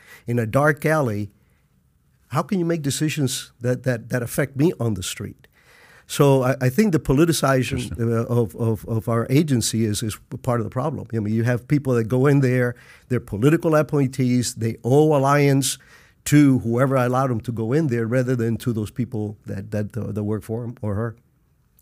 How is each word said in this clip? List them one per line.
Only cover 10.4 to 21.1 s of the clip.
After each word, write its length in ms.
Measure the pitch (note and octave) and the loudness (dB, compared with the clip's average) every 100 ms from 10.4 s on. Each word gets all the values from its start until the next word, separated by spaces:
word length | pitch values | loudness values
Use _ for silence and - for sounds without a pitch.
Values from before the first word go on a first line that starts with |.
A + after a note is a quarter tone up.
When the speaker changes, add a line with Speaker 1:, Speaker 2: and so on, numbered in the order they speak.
Speaker 1:
part 180 | - A#2+ | -4 -2
of 40 | |
the 80 | G#2 | -2
problem. 360 | B2+ D3 A#2+ G2+ | -4 -6 -6 -6
I 60 | A2+ | -4
mean, 160 | G#2 A2 | -2 0
you 80 | |
have 240 | A2+ B2 - | 0 -2 0
people 260 | D3 C#3 | 0 2
that 120 | A#2+ A2 | 0 0
go 200 | B2+ C#3 | 2 4
in 140 | C#3+ | 4
there, 340 | B2+ B2+ B2 - - - - | 4 2 -2 -4 -18 -16 -4
they're 100 | B2 | -4
political 560 | - G2 C3 E3 E3+ D3+ | -4 0 2 2 2 2
appointees, 800 | D3+ D3 C3 C3 B2+ B2 A#2 - | 2 0 0 0 0 0 -2 -4
they 220 | A2+ A2 | -6 -4
owe 320 | A#2 C#3 D#3 D3 | 2 4 4 4
allegiance 640 | C#3 C#3+ C#3+ C3+ C3 - _ - _ _ - | 4 4 4 2 0 -6 _ -20 _ _ 2
to 340 | D3 C#3+ C3 | 6 6 4
whoever 360 | A2+ A#2 C3+ C3 | 0 0 2 2
allowed 340 | B2 B2+ C3+ | 2 2 0
them 120 | A2+ | -2
to 100 | - | -6
go 220 | A#2 A2 | -6 -2
in 140 | C#3+ D#3+ | 0 0
there 200 | A#2+ A2+ | 0 0
rather 280 | B2+ B2 B2+ | 0 0 0
than 220 | A2+ A2 | 0 -2
to 160 | - | -2
those 160 | A2 G#2 | -4 -4
people 480 | - C3+ G#2+ G#2 G#2 - | -6 -6 -4 -6 -8 -12
that, 240 | G2+ G#2+ | -10 -6
that, 260 | G#2+ G#2 G#2+ | -6 -6 -8
uh, 140 | G#2 | -8
that 120 | G#2 | -6
work 180 | G#2 G#2+ | -4 -6
for 220 | - A2+ | -6 -10
him 120 | A#2+ B2 | -10 -8
or 140 | G#2+ G2+ | -6 -4
her. 200 | A#2 | -6